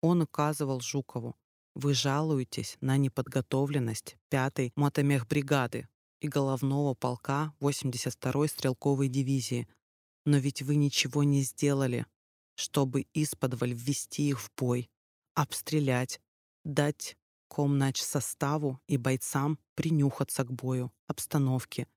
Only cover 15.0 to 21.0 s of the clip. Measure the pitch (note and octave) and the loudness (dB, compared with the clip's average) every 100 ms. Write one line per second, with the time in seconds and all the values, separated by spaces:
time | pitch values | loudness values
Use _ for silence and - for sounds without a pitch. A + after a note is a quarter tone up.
15 | _ _ _ - D3 - - D#3 C#3 B2 | _ _ _ -2 -2 -4 -2 0 2 0
16 | B2+ - _ _ _ _ D#3+ C#3+ D3 - | -2 -8 _ _ _ _ -4 0 0 -2
17 | - - _ _ _ - C#3+ C#3+ C3+ C3 | -10 -14 _ _ _ -2 2 4 2 0
18 | - D3 - - C#3+ D3+ D3 C3 - C#3 | -2 -2 -4 -2 -2 0 -2 -6 -2 0
19 | A#2+ C3 - C#3+ C#3+ D#3 _ - D#3+ D#3 | 0 -2 -2 0 0 -2 _ -4 0 2
20 | C#3 - C#3+ - B2 B2+ B2+ B2+ B2 _ | 2 0 -4 -2 -4 -4 -4 -4 -6 _